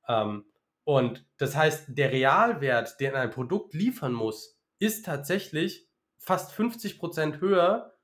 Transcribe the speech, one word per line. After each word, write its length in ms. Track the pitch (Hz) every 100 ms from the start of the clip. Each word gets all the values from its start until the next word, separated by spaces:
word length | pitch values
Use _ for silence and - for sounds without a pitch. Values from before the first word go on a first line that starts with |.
| -
Ähm, 360 | 117 107 104 - _ _ _
und 420 | - 139 120 - _ _
das 180 | 139 160
heißt, 400 | 156 147 - 123
der 160 | 131
Realwert, 880 | 131 131 170 233 175 135 120 117 -
den 140 | 135
ein 160 | 135 120
Produkt 440 | 127 123 196 -
liefern 380 | 151 233 247 135
muss, 480 | 117 110 107 - _ _ _
ist 280 | 214 214 -
tatsächlich 840 | 139 - 196 - 151 175 - _ _ _ _
fast 340 | - 185 -
fünfzig 460 | - 233 - 202 -
Prozent 420 | 170 - 156 147
höher 560 | 190 190 175 226 - _